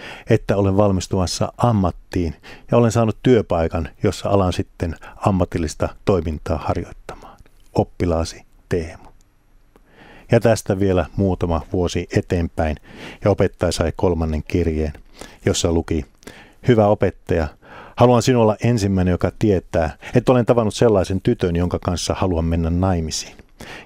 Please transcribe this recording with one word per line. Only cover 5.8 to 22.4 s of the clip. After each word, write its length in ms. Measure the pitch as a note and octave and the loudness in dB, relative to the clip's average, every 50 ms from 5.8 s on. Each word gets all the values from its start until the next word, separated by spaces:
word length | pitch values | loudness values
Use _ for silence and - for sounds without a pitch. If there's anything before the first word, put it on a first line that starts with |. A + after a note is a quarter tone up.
| - - - - - | -6 -6 -6 -6 -2
toimintaa 520 | - G2+ F2 D#2 E2+ D#2 D#2 - - D#2+ D#2 | 0 0 0 0 -4 -6 -8 -6 -6 -6 -6
harjoittamaan. 800 | - - F2+ F2+ F2+ - - - - - - - - - - _ - - _ - - - - | -4 -6 -6 -6 -6 -10 -14 -20 -18 -18 -18 -18 -18 -20 -20 _ -20 -20 _ -20 -20 -6 -2
Oppilaasi 680 | - G2+ - - - F2 F2 E2 E2 E2 - - - - _ _ _ _ - | -2 -2 -2 -2 -4 -2 -2 0 -2 -2 -4 -8 -16 -20 _ _ _ _ -6
Teemu. 380 | G2 F2 D#2+ D#2+ - - - - - - _ _ _ _ _ _ _ _ _ _ _ _ _ _ _ - - - - - - - | -4 -4 -4 -6 -14 -18 -20 -20 -20 -20 _ _ _ _ _ _ _ _ _ _ _ _ _ _ _ -20 -20 -20 -20 -20 -4 0
Ja 80 | A#2 A#2 | 0 2
tästä 400 | - A#2+ A2 - - - G2+ F#2+ | 4 4 2 2 0 -4 -2 0
vielä 260 | G2+ F#2+ F#2 F2+ E2 - - | 2 2 2 0 0 -2 -2
muutama 460 | - G2+ F#2+ F2+ - - F2 E2 D#2 - - | -2 0 0 0 -2 -2 -2 -2 -4 -4 -4
vuosi 360 | - F#2 F2 E2 - F2 E2+ - - A2 | -4 -2 -2 -2 -2 -4 -6 -2 -2 -2
eteenpäin, 600 | - - F#2+ F2 E2+ E2 - - E2 D#2 D2+ - _ - - - - - - - - | -2 0 -2 -2 -2 -4 -4 -4 -2 -2 -4 -6 _ -20 -20 -20 -18 -18 -16 -4 0
ja 80 | G#2 | 0
opettaja 400 | G2 - G2 F2+ - - - E2+ | 2 2 0 -2 0 -2 -4 -2
sai 220 | - - F2 D#2+ - | -2 0 -2 -2 -2
kolmannen 480 | - - F#2 E2+ D#2+ E2 D#2 D#2 D2+ - | 0 0 0 0 0 -2 -2 -2 -4 -6
kirjeen, 500 | - - F2 E2+ E2 D#2 D2+ D#2 D2 - - - - - - - - - - - | -4 -2 -2 0 0 -2 -2 -4 -4 -6 -10 -18 -20 -20 -20 -20 -20 -18 -4 -2
jossa 260 | - - - - F2 | -2 -2 0 0 0
luki: 340 | E2 E2 D#2+ - E2+ D2+ C#2 _ _ _ - - - - - - _ _ - - | 0 0 -2 -2 -4 -6 -6 _ _ _ -20 -20 -20 -20 -20 -20 _ _ 2 2
"Hyvä 200 | B2 A2 G#2 G#2 | 4 6 6 4
opettaja, 600 | G#2+ - G2+ F#2 - - - - F2+ E2 D#2 D2 - _ _ - - - - - - | 4 2 0 -2 -2 -4 -6 -2 0 0 0 -2 -6 _ _ -20 -20 -20 -20 -14 0
haluan 260 | - A#2+ B2 B2 A#2 | 2 4 6 6 4
sinua 220 | G#2+ C3+ B2+ A#2+ A2+ | 4 2 2 4 4
olla 140 | G#2+ G#2 - - | 2 2 2 0
ensimmäinen, 480 | A#2 B2 A2 G2 G2+ G2 F#2 F2+ F#2 | 0 0 2 2 0 2 2 2 2
joka 200 | F2+ - - F2+ - - | 0 0 0 -2 -2 0
tietää, 580 | - G#2+ F#2+ E2+ - - - E2 E2 D#2 - - - - - | 0 2 2 2 0 -2 -2 -2 -2 -2 -4 -10 -14 0 0
että 160 | C3 A2 - | 0 2 4
olen 140 | B2+ B2 A2+ | 2 2 4
tavannut 300 | - B2 A#2+ A2+ G#2 - | 2 2 2 2 0 0
sellaisen 460 | - B2 A#2 G#2 F#2+ F2 - F#2+ F#2 | 2 2 4 4 4 2 0 -2 -2
tytön, 340 | - - - - - F2 E2+ | 0 -2 0 0 0 -2 0
jonka 240 | E2+ F2 F2 F2+ E2+ | 0 0 -2 -2 -2
kanssa 340 | - - F2+ - - - D#2 | -2 -2 -4 -4 -4 -4 -2
haluan 320 | - G#2 F#2+ F2 E2 | -2 0 -2 0 0